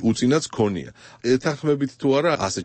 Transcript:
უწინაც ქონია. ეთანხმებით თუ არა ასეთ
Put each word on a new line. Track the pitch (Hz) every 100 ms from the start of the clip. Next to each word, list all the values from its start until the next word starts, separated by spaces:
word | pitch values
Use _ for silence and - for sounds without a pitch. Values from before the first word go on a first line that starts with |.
უწინაც | 113 113 123 151 -
ქონია. | - 107 92 64 - - -
ეთანხმებით | - 131 160 143 156 143 139 -
თუ | 143 135
არა | 165 151 95
ასეთ | 95